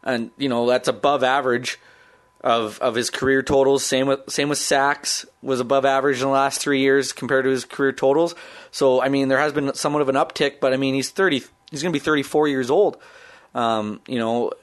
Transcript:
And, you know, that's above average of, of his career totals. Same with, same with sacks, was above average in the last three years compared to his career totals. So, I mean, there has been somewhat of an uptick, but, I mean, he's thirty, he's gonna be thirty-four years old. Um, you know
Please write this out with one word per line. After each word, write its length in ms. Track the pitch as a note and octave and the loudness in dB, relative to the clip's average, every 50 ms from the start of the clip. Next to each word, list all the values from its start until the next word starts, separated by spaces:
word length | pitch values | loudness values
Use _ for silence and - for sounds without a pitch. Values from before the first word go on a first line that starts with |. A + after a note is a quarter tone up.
And, 300 | - - B2+ A#2 A2+ - _ | -2 -2 -2 -2 -4 -8 _
you 100 | - C3+ | -4 -2
know, 180 | C3+ B2 A#2+ A#2+ | -2 0 2 2
that's 220 | A#2+ B2 B2+ - | 2 2 2 2
above 380 | C#3 A#2+ G2+ - C#3+ D3 C3+ B2+ | 0 -2 2 2 2 2 4 2
average 520 | B2+ C3 C#3+ C3 C3 A#2+ B2 B2+ - - - _ - - _ - _ _ _ _ _ _ _ | 2 2 2 2 0 0 0 -2 -6 -10 -10 _ -20 -20 _ -20 _ _ _ _ _ _ _
of, 400 | - B2+ A#2 A#2 A2+ G#2+ G#2 - | -2 0 0 0 0 -4 -6 -4
of 160 | - B2+ A2 | -4 -2 -2
his 140 | A#2+ A#2 - | -2 -4 -4
career 340 | - - C3+ C3 C3+ C3+ C3 | -4 -2 0 2 2 0 0
totals. 420 | - D3 C3+ C3+ C3+ C#3 C#3 C3+ | 2 2 4 4 4 2 0 0
Same 220 | - C#3 C3 C3+ | -2 0 0 2
with, 140 | C3+ C3+ C3+ - - | 0 -2 -2 -4 -8
same 180 | - - C#3+ | -4 -4 -2
with 120 | D3 C#3+ - | -2 -2 -4
sacks, 680 | - - D3+ C#3 C#3 C#3+ D3 - - - - - - - _ _ | -2 0 2 2 2 2 0 -2 -4 -6 -6 -6 -8 -14 _ _
was 180 | - C3+ C3 B2 | -6 -4 -2 -2
above 240 | B2+ A#2 C3+ C#3 C3 | 0 0 0 2 2
average 340 | C#3 C3+ C3+ C3 C#3+ C3+ B2 | 2 2 2 2 0 0 0
in 20 | C3+ | 0
the 60 | C#3 | 0
last 320 | C3+ C3+ C3+ C#3 - - | 2 2 2 0 -2 -4
three 180 | - D3+ C#3+ C3+ | -2 0 0 2
years 320 | C3+ C3+ C3+ C#3 C3 B2 | 2 4 2 2 0 -2
compared 320 | - - B2+ A#2+ C3+ C3 C3 | -8 -8 -4 0 0 0 2
to 80 | C3+ | 0
his 140 | C3+ B2+ A#2+ | -2 -2 -4
career 260 | _ - - C#3 C3+ | _ -4 -2 -2 -2
totals. 420 | C3 - C3+ C3+ C#3 D#3 E3+ E3 - - - - - - - - | 0 2 2 2 4 4 2 0 -2 -10 -20 -20 -20 -20 -20 -16
So, 300 | - - C#3+ C3+ B2+ B2+ | -4 2 2 4 4 4
I 80 | B2+ C3+ | 2 2
mean, 180 | C#3 C#3 C3+ | 0 0 2
there 120 | C3 C3+ C3 | 2 2 2
has 120 | D3 D3+ | 2 0
been 220 | C#3 D3+ C#3 C#3 - | 0 -2 -4 -4 -4
somewhat 280 | - - D3+ D3 D3+ C#3+ | -4 -4 -2 0 0 0
of 40 | |
an 80 | C3 C3 | 2 2
uptick, 460 | C#3 E3 E3 - - D3+ C#3 - - | 0 0 0 0 -2 -2 -2 0 0
but, 100 | - C3 | 0 0
I 60 | C3 | 2
mean, 160 | C3+ C3+ C3+ C3 | 0 0 0 -2
he's 160 | C3+ B2+ - | -2 -4 -4
thirty, 340 | - - F#3+ F#3 D3 B2 - - _ _ _ - | -2 0 0 0 0 -2 -4 -10 _ _ _ -16
he's 140 | - C#3 D3+ | -10 -6 -4
gonna 80 | D3 | -4
be 80 | C#3 C#3+ | -4 -2
thirty-four 480 | - D#3+ D#3 C#3+ C3+ - - D3+ D3+ | 0 0 0 0 -2 0 0 2 2
years 240 | D3 C#3 C3 B2+ A#2+ | 2 0 -2 0 2
old. 240 | C#3+ F#3 G#3 E3 - - - - - - - - - - - _ _ | 2 2 2 2 0 -6 -20 -20 -20 -20 -20 -20 -20 -20 -20 _ _
Um, 460 | B2 A#2 A2+ A2+ A2 G#2 G#2+ G#2 - _ | -2 0 0 0 0 -2 -6 -8 -10 _
you 120 | - C3 A#2+ | -8 -6 -4
know 340 | A2+ A2+ A#2 A#2+ A#2 - - - | -2 -2 -2 -2 -2 -4 -6 -10